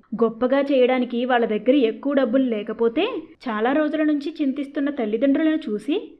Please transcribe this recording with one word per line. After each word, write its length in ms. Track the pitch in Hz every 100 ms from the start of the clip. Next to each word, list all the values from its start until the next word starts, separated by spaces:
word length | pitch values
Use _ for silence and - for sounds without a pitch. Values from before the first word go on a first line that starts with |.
| - 214
గొప్పగా 360 | 226 226 254 269
చేయడానికి 640 | 277 269 247 254 247 233
వాళ్ళ 220 | 247 247 226
దగ్గర 240 | 208 226
ఎక్కువ 420 | 285 220 220 277
డబ్బులు 300 | 277 240 269
లేకపోతే, 800 | 254 214 214 220 233 240 440 415 - - 254
చాలా 240 | 214 233
రోజుల 300 | 294 302 311
నుంచి 320 | 311 294 302 311
చింతిస్తున్న 480 | 277 262 269 302 285
తల్లిదండ్రులను 680 | 277 214 220 277 294 320 311
చూసి, 560 | 262 208 - 359 -